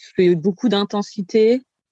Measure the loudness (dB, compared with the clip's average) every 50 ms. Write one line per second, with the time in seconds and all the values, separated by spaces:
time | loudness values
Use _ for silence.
0 | -18 -8 _ 0 2 2 2 0 -2 -4 -4 -2 -2 -2 -2 -2 -4 -4 -6 -8
1 | -8 -8 -10 -12 -10 -2 0 2 2 4 2 0 -4 _ _ _ _ _